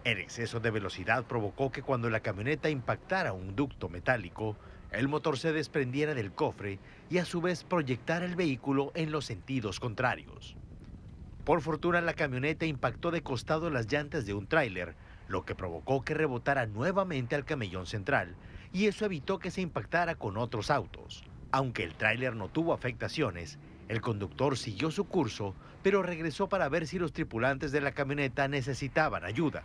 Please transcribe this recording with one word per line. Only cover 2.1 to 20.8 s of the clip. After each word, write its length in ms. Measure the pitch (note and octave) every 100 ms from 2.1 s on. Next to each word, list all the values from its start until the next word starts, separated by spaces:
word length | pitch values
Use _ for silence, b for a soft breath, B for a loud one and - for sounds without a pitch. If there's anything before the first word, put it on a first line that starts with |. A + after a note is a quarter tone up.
| A2
camioneta 480 | - G2 A2+ D3+ D#3+
impactara 640 | D3 A#2+ A2 - F#3+ D#3+
un 220 | F#2+ F#2 G2
ducto 340 | C#3+ - F#2+
metálico, 680 | E2+ - B2 F2+ - A2 G#2+ B B B
el 160 | G#2 C#3
motor 300 | D3 D#3 C3+
se 140 | E3
desprendiera 640 | D#3 C#3+ D#3+ B2+ C3 D3+
del 180 | C#3+ G2+
cofre 480 | E2+ D3 - G2+ G2 B B B
y 80 | E3
a 80 | E3+
su 160 | F3+
vez 220 | E3+ F3
proyectara 640 | - F3+ C#3 B2 - E3 F3+
el 100 | F3
vehículo 560 | F3 B2+ - C3+ C#3 -
en 160 | D#3+
los 140 | D3+ -
sentidos 540 | G2+ - C3 A2 F#2
contrarios. 760 | B2 G2+ B2 F2 D2 - - - - - - - - - - -
Por 180 | - E3
fortuna, 380 | C#3+ D3+ E3+ F3
la 120 | E3+
camioneta 520 | D3 D3+ B2+ C#3+ D#3+ E3
impactó 460 | D3 C3+ A2+ E3+
de 120 | E3
costado 460 | - A#2 - D#3 E3+
las 220 | C#3 G#2+
llantas 340 | C#3+ D3 D#3 G#2
de 80 |
un 140 | G2+ F#2+
tráiler, 480 | D#3+ C3 F#2 F2 - B B B
lo 180 | F#2+ -
que 80 |
provocó 500 | E2+ F2+ E2 - C3+
que 100 | B2
rebotara 520 | D3+ D#3 B2 C3 C#3 A2+
nuevamente 720 | G#2 D3 F#3+ F#3+ D3 A#2+ D3
al 100 | C3+
camellón 400 | D3+ G#2 F#2 F2
central, 500 | G#2+ G2 C3+ F2+ F2 B B B
y 160 | F3+ G#3
eso 180 | - G#3+
evitó 320 | F3 C3 G3
que 140 | F#3
se 100 | F3
impactara 540 | F#3 - A2 E3 E3+ D#3+
con 220 | A#2+ F#2+
otros 340 | A#2+ A#2 G#2
autos. 520 | D3